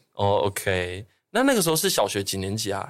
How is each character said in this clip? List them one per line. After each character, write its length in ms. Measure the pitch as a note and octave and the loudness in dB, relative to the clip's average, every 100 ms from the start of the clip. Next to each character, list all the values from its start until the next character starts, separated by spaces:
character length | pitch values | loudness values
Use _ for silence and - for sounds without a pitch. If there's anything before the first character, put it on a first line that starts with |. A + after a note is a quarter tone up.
| _ - | _ -2
哦， 280 | G2+ G2+ | 2 2
OK。 600 | G2+ G2 - F#2 F2+ F2+ A2+ _ _ G#3+ | 2 -2 -2 -2 -2 -6 -12 _ _ 0
那， 60 | |
那 100 | C4+ | 4
个 80 | A#3+ | 4
时 80 | E3 | 2
候 60 | |
是 160 | D#3+ G3 | 2 2
小 160 | - G2+ | 2 0
学 160 | G#2 | 0
几 160 | G2 G2 | -2 -4
年 180 | F#2+ G#2+ | -4 -4
级 140 | A2 | -4
啊？ 180 | G2 - | -4 -6